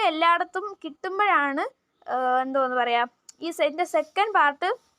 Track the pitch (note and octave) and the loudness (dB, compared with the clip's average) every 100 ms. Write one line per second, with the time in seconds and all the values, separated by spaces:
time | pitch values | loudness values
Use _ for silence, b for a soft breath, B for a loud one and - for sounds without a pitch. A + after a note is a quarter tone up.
0 | G4 D#4 E4+ E4+ F4 F#4+ G#4 G4 D#4+ - | -2 2 2 2 0 -6 -8 -10 -14 -10
1 | F#4 F#4+ G4+ D#4+ C#4+ C#4+ A4+ - _ _ | -6 0 2 2 2 -2 -6 -10 _ _
2 | - B3 B3+ B3+ C4 C4+ B3+ B3+ A#3+ A#3 | -6 -2 0 0 0 0 0 0 0 0
3 | A#3+ _ - - E4 E4 D4+ D#4+ F4+ D#4 | -2 _ -20 -12 -10 -2 -2 0 -2 -2
4 | D4+ F#4+ G#4+ F#4+ D4 C#4 F4+ B4+ _ | -2 -2 0 2 2 2 -4 -4 _